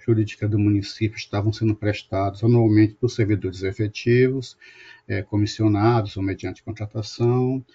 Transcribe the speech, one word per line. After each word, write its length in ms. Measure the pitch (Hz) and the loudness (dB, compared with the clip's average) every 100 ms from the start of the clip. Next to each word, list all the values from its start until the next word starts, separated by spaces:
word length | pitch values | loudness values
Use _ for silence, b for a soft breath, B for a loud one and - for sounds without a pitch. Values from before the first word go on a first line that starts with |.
jurídica 440 | - 113 107 - 107 | 0 0 0 -4 -2
do 100 | 104 | 0
município 580 | 104 101 98 - 107 - | 2 0 -2 -4 -4 -4
estavam 380 | - 104 107 | -8 -4 -2
sendo 220 | 110 113 104 | 0 0 0
prestados 680 | 104 101 - 98 98 98 | -2 -4 -4 -4 -4 0
anualmente 520 | 113 120 113 107 107 - | 2 4 6 6 4 2
por 140 | 117 | -4
servidores 520 | - 101 101 92 92 | 0 0 -2 -4 -6
efetivos, 960 | 95 98 104 - 120 123 131 135 120 - B B B B B | -6 -4 -6 -4 2 4 4 0 -8 -16 B B B B B
é, 140 | 101 | -6
comissionados 960 | - 104 104 - 110 101 113 117 101 98 | -4 -2 -2 0 0 2 2 2 0 -4
ou 60 | |
mediante 400 | 98 92 90 85 | -6 -4 -8 -10
contratação, 1000 | - - 104 113 107 - 120 127 127 135 - | -12 -10 -10 -10 -10 -2 0 2 0 -4 -8